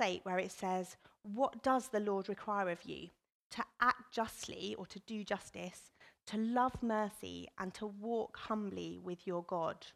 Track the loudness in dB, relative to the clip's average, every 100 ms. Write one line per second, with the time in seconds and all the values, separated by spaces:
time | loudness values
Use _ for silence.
0 | 2 2 2 2 2 0 0 2 0 -8
1 | -20 -16 -6 2 2 4 4 4 4 2
2 | 4 2 0 -4 0 2 2 0 -4 -10
3 | -10 -16 _ _ _ -6 -6 4 4 4
4 | 0 -2 -2 -2 -8 -6 -6 -6 -8 -12
5 | -8 -6 -2 -2 -2 -10 -10 -10 -18 _
6 | -20 -18 -6 0 2 4 4 2 2 2
7 | 2 -2 -10 -8 -10 -6 -6 -6 -8 -6
8 | -2 -2 -2 -6 -2 0 0 -2 -4 -6
9 | -6 -6 -2 -2 0 0 0 -2 -10